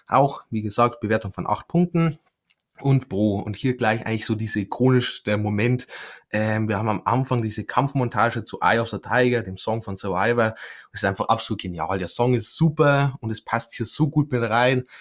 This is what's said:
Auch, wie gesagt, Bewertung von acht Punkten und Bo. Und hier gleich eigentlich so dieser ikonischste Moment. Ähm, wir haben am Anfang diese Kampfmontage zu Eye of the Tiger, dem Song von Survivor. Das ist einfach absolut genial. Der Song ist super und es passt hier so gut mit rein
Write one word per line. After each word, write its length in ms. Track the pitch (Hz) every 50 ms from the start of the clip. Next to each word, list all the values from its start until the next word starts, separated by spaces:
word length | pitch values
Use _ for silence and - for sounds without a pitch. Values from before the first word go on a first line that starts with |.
| -
Auch, 380 | - - 131 143 135 - - - -
wie 120 | 113 107
gesagt, 380 | 107 104 - - 120 120 - -
Bewertung 320 | - 101 110 107 - 98
von 160 | - - - -
acht 180 | - - -
Punkten 540 | - - 170 180 175 - 165 165 160 151 - _ _ _ _ _ _ _ _ _ _ _ -
und 280 | - 139 135 131 - -
Bo. 320 | 95 98 107 107 98 104
Und 160 | - 107 101
hier 200 | - - 131 123
gleich 300 | - 120 110 113 117 -
eigentlich 180 | 110 113 110 -
so 120 | - 110
dieser 240 | 107 110 104 - 107
ikonischste 760 | 101 - - - 123 131 131 123 120 - - - - 104 104
Moment. 520 | 107 104 104 104 101 113 123 127 123 - - - - - - - - _ _
Ähm, 380 | - 107 107 110 107 110 107 107
wir 100 | 107 98
haben 100 | 113 110
am 140 | 104 92 -
Anfang 360 | 98 113 131 131 - 127 120
diese 220 | 113 107 - 110 98
Kampfmontage 800 | - - 123 139 139 - 135 123 120 - 104 113 117 113 117 110
zu 160 | - - -
Eye 180 | - 90 110 117
of 120 | 113 -
the 100 | 113 98
Tiger, 420 | - - 113 127 127 123 120 117
dem 140 | 107 95 92
Song 260 | - - 113 110 117
von 140 | - 104 95
Survivor. 580 | - - 98 90 92 101 117 120 120 113 110 110 - - - - - - _
Das 100 | - -
ist 20 | -
einfach 240 | 98 98 - - -
absolut 320 | 113 101 - - 107 -
genial. 380 | - 92 87 82 78 82 98 92
Der 80 | 90
Song 280 | - - - 120 127 123
ist 200 | 113 104 - -
super 640 | - 165 160 156 - 147 143 143 139 143 139 127 -
und 120 | - 110
es 80 | 107 -
passt 340 | - - 117 117 - - -
hier 120 | - 110
so 220 | - - - 156 143
gut 220 | - 151 147 147
mit 120 | 127 120
rein 420 | 117 107 110 117 123 131 131 127 127 - - -